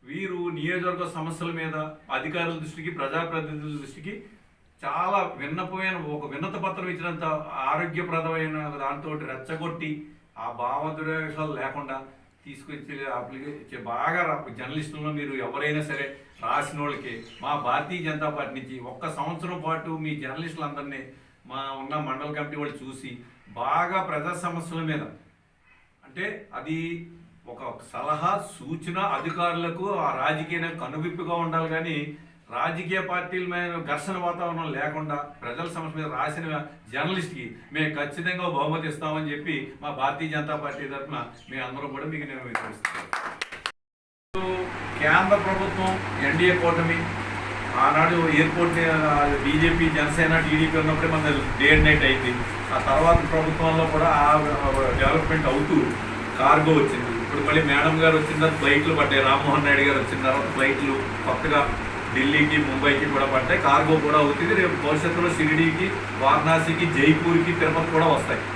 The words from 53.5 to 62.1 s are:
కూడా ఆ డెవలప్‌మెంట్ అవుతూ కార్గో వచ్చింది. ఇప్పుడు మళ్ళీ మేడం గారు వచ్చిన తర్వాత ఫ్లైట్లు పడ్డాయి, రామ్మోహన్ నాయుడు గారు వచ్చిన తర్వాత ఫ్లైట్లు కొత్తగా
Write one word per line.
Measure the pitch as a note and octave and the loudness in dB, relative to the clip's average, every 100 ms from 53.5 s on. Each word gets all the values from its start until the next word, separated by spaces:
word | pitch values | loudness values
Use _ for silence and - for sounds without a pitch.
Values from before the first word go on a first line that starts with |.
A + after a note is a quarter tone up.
| D#3 D#3+ D#3+ D#3+ | 2 2 4 2
కూడా | D3+ E3 C#3+ | 4 4 6
ఆ | D3 D3+ D3 C#3 C3+ C3+ C3 A#2+ | 6 6 4 0 2 2 2 4
డెవలప్‌మెంట్ | - D#3+ - D#3+ C#3+ | 4 4 2 2 2
అవుతూ | C#3 D3+ D#3 A#2+ - - - - - | 2 4 4 4 0 -4 -6 -6 2
కార్గో | - - D3+ D#3 | 6 6 8 6
వచ్చింది. | C3+ A#2+ A#2+ A#2 | 6 2 -2 -2
ఇప్పుడు | - D3 C#3+ | -2 0 2
మళ్ళీ | D3+ D3+ | 4 4
మేడం | D3 D#3 D#3 | 4 4 6
గారు | D#3+ D#3 | 6 6
వచ్చిన | D#3 D#3 | 2 2
తర్వాత | D#3+ D#3 | 2 4
ఫ్లైట్లు | C#3 C#3+ D3+ D#3 | 4 4 4 4
పడ్డాయి, | D3 C#3 C3+ | 4 4 6
రామ్మోహన్ | C#3 D3 D3 C#3+ | 4 4 2 4
నాయుడు | C#3 C#3 | 4 6
గారు | C#3 | 4
వచ్చిన | - B2 C3 | 0 0 2
తర్వాత | C3 - B2+ | 2 0 2
ఫ్లైట్లు | C3+ C#3 C#3 C3+ C3+ - - | 2 2 2 0 -2 -4 -2
కొత్తగా | - D#3 C#3 - - - - - | 0 2 2 2 0 -4 -6 -4